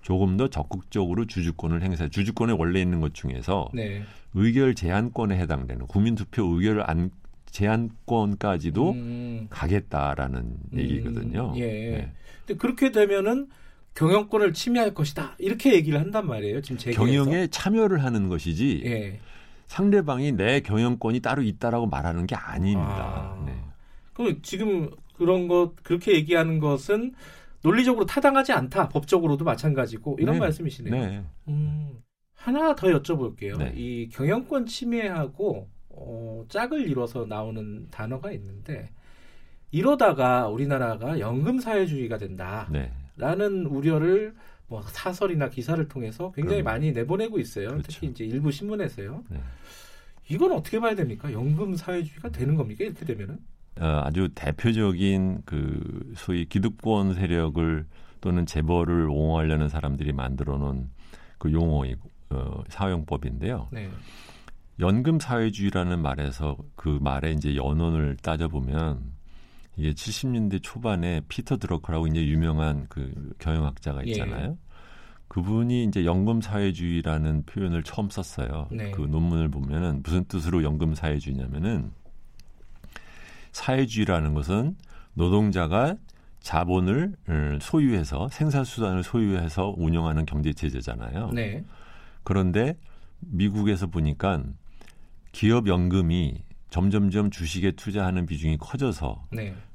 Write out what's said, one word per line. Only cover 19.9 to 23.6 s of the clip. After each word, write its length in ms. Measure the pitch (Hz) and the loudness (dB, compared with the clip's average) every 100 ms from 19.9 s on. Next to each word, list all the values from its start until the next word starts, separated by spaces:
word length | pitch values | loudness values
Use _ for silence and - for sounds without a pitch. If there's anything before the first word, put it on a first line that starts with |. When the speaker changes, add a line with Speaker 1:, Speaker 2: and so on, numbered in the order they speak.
| 202 156 127 143 | 6 4 0 2
Speaker 1:
내 280 | 113 101 139 | 2 4 2
경영권이 600 | - 104 120 120 113 120 | 2 2 4 2 0 0
따로 220 | 113 135 | 0 0
있다라고 440 | 117 - 117 117 113 | 0 0 0 0 0
말하는 400 | 67 78 85 90 | 0 -2 0 -2
게 80 | |
아닙니다. 1000 | 113 - - 95 101 80 98 - - 67 95 | -4 -6 -2 0 2 0 -2 -4 -6 -6 -6
Speaker 2:
아. 60 | |
Speaker 1:
네. 100 | 71 64 | -8 -8